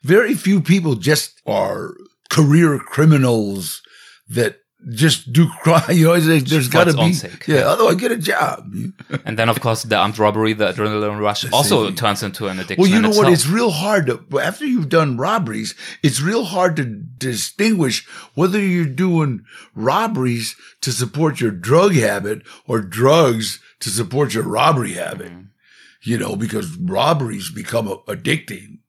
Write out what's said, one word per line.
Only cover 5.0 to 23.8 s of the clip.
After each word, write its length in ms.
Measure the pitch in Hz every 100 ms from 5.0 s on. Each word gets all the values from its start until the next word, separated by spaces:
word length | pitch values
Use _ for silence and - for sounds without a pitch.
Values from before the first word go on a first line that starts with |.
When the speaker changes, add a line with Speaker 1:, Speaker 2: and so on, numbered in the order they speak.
| 156 - 127
Speaker 1:
do 160 | 127 170 -
crime. 200 | 160 165
<laughs> 140 | - 170
You 80 | 160
know, 140 | 175
there's, 240 | 156 160
there's 220 | 131 156 123
Speaker 2:
For 40 |
Speaker 1:
gotta 160 | 156 175
Speaker 2:
its 80 | 147
own 100 | 165
Speaker 1:
be, 60 |
Speaker 2:
sake, 340 | 165 - - -
Speaker 1:
yeah, 80 | 147
Speaker 2:
yeah. 80 | 131
Speaker 1:
otherwise 240 | 185 220 180
get 160 | 240
a 40 | 233
job. 520 | - - 156 - - 117 117 -
<laughs> 280 | - 139
Speaker 2:
And 120 | - 110
then, 100 | 113
of 100 | 107
course, 220 | 120 110
the 140 | 113 104
armed 200 | 101 107
robbery, 340 | 107 104 110
the 200 | 107 101
adrenaline 460 | 92 107 107 104 104
rush 240 | 104 104
Speaker 1:
The 100 | 139
Speaker 2:
also 240 | 123 143 156
Speaker 1:
same 80 | 101
thing. 80 | 90
Speaker 2:
turns 260 | 110 98
into 240 | 104 - 104
an 120 | 92
addiction 200 | 90 101
Speaker 1:
Well, 80 | 185
you 60 | 214
Speaker 2:
in 60 |
Speaker 1:
know 60 | 214
what? 180 | 208 196
Speaker 2:
itself. 60 |
Speaker 1:
It's 120 | 175 135
real 220 | 208 240
hard 360 | 151 196 208 131
to, 320 | 113 - 135
after 260 | 143 214 294
you've 220 | 247 147
done 260 | 165 151 120
robberies, 580 | 151 220 131 110 110 - - -
it's 160 | 147 117
real 240 | 156 233
hard 320 | 196 180 180 160
to 80 |
distinguish 1200 | 127 104 - - 131 110 - - 214 202 139 110 - - -
whether 260 | - 180 208
you're 240 | 196 180 156 127 185
doing 340 | 165 147 107 - - -
robberies 800 | - 117 170 220 156 127 120 113 - - _
to 100 | -
support 480 | 117 123 139 160 139
your 100 | 117
drug 440 | 92 92 156 202
habit 480 | 160 107 101 101 107 - - -
or 140 | 113
drugs 800 | 95 101 131 165 139 113 104 - _ _